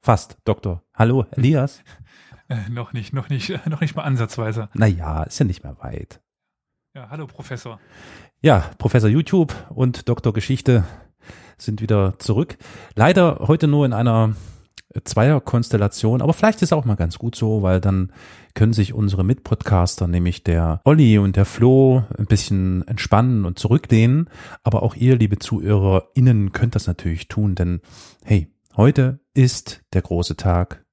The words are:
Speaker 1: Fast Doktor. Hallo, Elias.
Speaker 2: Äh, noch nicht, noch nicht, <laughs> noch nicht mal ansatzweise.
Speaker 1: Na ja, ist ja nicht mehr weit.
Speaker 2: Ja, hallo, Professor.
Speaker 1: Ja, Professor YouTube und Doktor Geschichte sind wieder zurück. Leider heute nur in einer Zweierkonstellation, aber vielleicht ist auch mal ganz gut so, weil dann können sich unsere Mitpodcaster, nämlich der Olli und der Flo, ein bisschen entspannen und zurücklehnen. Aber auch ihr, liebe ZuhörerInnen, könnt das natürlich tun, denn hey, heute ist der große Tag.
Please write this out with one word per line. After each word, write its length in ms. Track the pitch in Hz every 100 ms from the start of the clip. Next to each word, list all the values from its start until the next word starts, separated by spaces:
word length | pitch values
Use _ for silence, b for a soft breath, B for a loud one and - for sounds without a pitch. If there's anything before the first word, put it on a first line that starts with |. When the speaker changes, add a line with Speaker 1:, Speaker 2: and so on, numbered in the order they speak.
Speaker 1:
Fast 360 | - 110 - -
Doktor. 400 | - 104 101 85 _
Hallo, 320 | _ 113 131 110
Elias. 500 | - 127 151 139 - _ b b b b b _
Speaker 2:
Äh, 200 | 120 101
noch 220 | 117 117
nicht, 200 | 123 101
noch 160 | 139 -
nicht, 220 | 139 -
<laughs> 160 | 190 -
noch 140 | 156
nicht 160 | 160 -
mal 60 |
ansatzweise. 640 | 147 127 113 - 110 110 104
Speaker 1:
Na 120 | - 107
ja, 380 | 87 80 78
ist 140 | 80 -
ja 40 | 120
nicht 180 | 90
mehr 120 | 71 67
weit. 400 | 64 - - - _ _ _ _ _ _ _
Speaker 2:
Ja, 140 | 139 117
hallo, 180 | 147 143
Professor. 540 | - 135 123 127 110 B B B B B _
Speaker 1:
Ja, 280 | 151 110 78 -
Professor 320 | 113 127 107
YouTube 460 | 123 160 190 160 - -
und 400 | - 127 120 -
Doktor 240 | 120 -
Geschichte 500 | 107 - 131 - 120 87 B B _ B B B B
sind 240 | - 104
wieder 380 | 107 107 95 95
zurück. 400 | - 107 165 - B B B
Leider 440 | - 123 180 175 - -
heute 200 | 160 156
nur 200 | 147 139
in 80 |
einer 400 | 110 120 113 110 107 B B _ - _ - - -
Zweierkonstellation, 1040 | 120 151 - 120 117 110 101 - 110 123
aber 100 | 135
vielleicht 300 | 160 214 214
ist 100 | 175
auch 120 | 156
mal 120 | 120 104
ganz 220 | 85 -
gut 160 | 117 -
so, 260 | 110 110
weil 180 | 95 92
dann 320 | 95 95 92 B B B B
können 180 | - 107
sich 200 | 110 98
unsere 320 | 113 104 95
Mitpodcaster, 840 | 92 123 - 110 - 98 90 - 90
nämlich 360 | 87 87 87
der 360 | - 85 82 80
Olli 340 | - 156 131 107
und 180 | 98 95
der 80 |
Flo, 600 | 98 - 120 131 135 127 107 -
ein 80 | 104
bisschen 600 | 104 - 98 92 92 -
entspannen 560 | 107 - 104 123 120
und 140 | 92 87
zurücklehnen. 680 | - 127 - 113 113 139 165 B B B
Aber 200 | - 110
auch 120 | 113
ihr, 220 | - 123 131
liebe 220 | 110 101
ZuhörerInnen, 1120 | - 107 95 104 98 95 - - 127 113 98
könnt 220 | - 117
das 120 | 110 -
natürlich 420 | 87 85 82 -
tun, 260 | - 104
denn 260 | 92 87 87 B B B B
hey, 280 | - 104 80 _ _ -
heute 440 | 113 147 127 139 _
ist 480 | - 127 - - - _
der 100 | 95
große 340 | - 87 87 -
Tag. 480 | - 87 90 - _